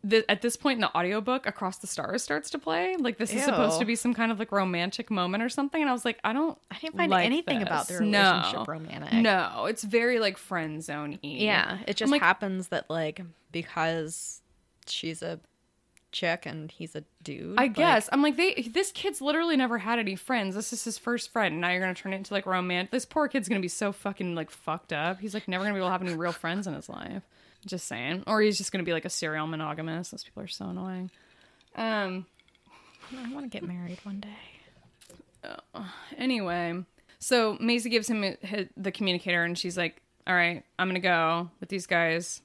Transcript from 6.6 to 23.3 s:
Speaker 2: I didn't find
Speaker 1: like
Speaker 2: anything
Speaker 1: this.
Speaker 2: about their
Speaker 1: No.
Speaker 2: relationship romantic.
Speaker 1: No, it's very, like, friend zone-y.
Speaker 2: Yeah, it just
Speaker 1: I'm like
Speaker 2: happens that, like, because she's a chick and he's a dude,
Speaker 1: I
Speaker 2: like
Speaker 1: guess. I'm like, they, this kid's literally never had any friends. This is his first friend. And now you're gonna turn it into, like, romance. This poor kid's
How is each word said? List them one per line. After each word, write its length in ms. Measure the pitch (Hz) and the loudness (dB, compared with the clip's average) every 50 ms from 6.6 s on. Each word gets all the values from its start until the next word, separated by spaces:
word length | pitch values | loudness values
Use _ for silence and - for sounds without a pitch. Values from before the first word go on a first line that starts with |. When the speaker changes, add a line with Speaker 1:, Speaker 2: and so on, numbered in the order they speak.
| _ _ | _ _
Speaker 2:
I 60 | 190 - | -14 -10
didn't 160 | - 320 311 | -10 -8 -2
find 160 | - 349 - | 0 2 4
Speaker 1:
like 140 | 190 185 175 | 6 6 6
Speaker 2:
anything 340 | 226 254 320 339 - 285 226 | 6 4 2 2 0 0 0
Speaker 1:
this. 80 | 202 - | 2 2
Speaker 2:
about 220 | 165 151 143 - | 0 0 0 -2
their 100 | 175 180 | 0 2
Speaker 1:
No. 320 | 190 208 208 202 196 190 | 2 4 6 8 8 8
Speaker 2:
relationship 360 | 175 - - - - - - - | 6 6 2 0 0 -2 -4 -4
romantic. 420 | 156 160 160 160 - - - - | -6 -8 -10 -10 -10 -10 -6 0
Speaker 1:
No, 540 | - 226 226 220 196 185 160 90 - 110 107 | 4 6 6 6 6 4 2 0 -2 -2 -2
it's 180 | 170 226 - - | -2 -2 -4 -4
very, 360 | 208 196 233 233 240 247 233 | 2 2 4 4 4 4 4
like, 160 | 220 202 190 - | 2 2 0 -2
friend 440 | - - 190 170 160 156 151 151 | -8 -4 -4 -2 -2 -2 -4 -6
zone-y. 380 | 160 - 147 147 147 147 147 190 | -8 -8 -6 -6 -6 -6 -8 -8
Speaker 2:
Yeah, 580 | - 143 147 127 208 214 208 160 87 - - 190 220 | -8 -8 -4 0 2 4 4 4 2 2 -2 -6 -4
it 120 | - 202 - | -4 -2 0
just 100 | 220 262 | 2 2
Speaker 1:
I'm 40 | |
like 100 | 285 294 | 4 6
Speaker 2:
happens 480 | 185 170 190 - - 196 190 185 180 - | 6 6 4 4 2 -4 -2 -4 -4 -2
that, 200 | - 156 - _ | -4 -4 -2 _
like, 300 | 156 165 160 156 156 - 185 170 165 _ _ _ | -4 -2 -2 -2 -4 -6 -14 -14 -16 _ _ _
because 920 | - 170 165 - - 170 160 165 165 165 156 156 165 - - - - - _ _ _ _ _ _ _ _ - - | -6 -6 -6 -4 -2 0 0 0 0 0 -2 -4 -8 -10 -10 -12 -12 -14 _ _ _ _ _ _ _ _ -10 -8
she's 340 | - - - 160 160 160 | -6 -6 -4 -6 -8 -6
a 200 | - 170 170 160 _ _ _ _ _ _ _ _ _ _ _ _ _ _ - | -6 -8 -8 -8 _ _ _ _ _ _ _ _ _ _ _ _ _ _ -6
chick 320 | - - 170 165 170 - | -2 0 0 0 0 -4
and 260 | - - 160 151 156 | -8 -10 -8 -10 -12
he's 240 | - - 160 160 - | -10 -10 -12 -10 -10
a 80 | 151 151 _ _ _ | -12 -14 _ _ _
dude, 380 | 165 - 143 - - 165 190 226 | -12 -10 -10 -8 -8 0 2 4
Speaker 1:
I 40 | 262 | 4
Speaker 2:
like 100 | 277 208 | 4 4
Speaker 1:
guess. 340 | - 311 349 285 220 214 - - | 4 6 6 6 6 4 2 2
I'm 80 | 277 | 4
like, 160 | 285 302 269 247 | 4 4 4 4
they, 160 | 339 381 - - 233 233 220 | 2 2 2 0 -6 0 0
this 200 | 339 392 - - | 0 0 0 -2
kid's 260 | - - 392 294 - | -4 -4 -4 -4 0
literally 380 | 262 285 294 320 339 339 320 269 | 0 2 2 2 2 4 4 4
never 200 | 262 247 233 226 | 4 2 0 -2
had 200 | 185 208 233 240 | 0 0 0 0
any 160 | 220 196 190 | 0 0 -2
friends. 400 | 185 - - 262 233 202 190 185 | -4 -4 -2 0 0 0 0 -2
This 160 | 208 220 - | -4 -4 -4
is 100 | - 220 | -6 -4
his 160 | - 233 208 - | -4 -6 -6 -4
first 320 | - - 240 240 - - - | -2 -2 -2 -2 -2 -2 0
friend. 220 | 240 214 180 151 | 2 2 2 2
And 40 | 160 | 2
now 100 | 175 175 | 0 2
you're 100 | 180 180 | 2 2
gonna 120 | 190 185 180 | 0 0 -2
turn 200 | - - 196 190 | -4 -6 -6 -6
it 40 | 190 | -6
into, 160 | 196 - 202 | -6 -2 -2
like, 120 | 196 190 | -2 0
romance. 420 | 190 185 185 180 180 180 175 185 - | 0 0 0 2 0 0 0 -2 0
This 140 | - 262 - | -2 -4 -4
poor 220 | - - 311 302 | -2 0 0 0
kid's 220 | 277 | 2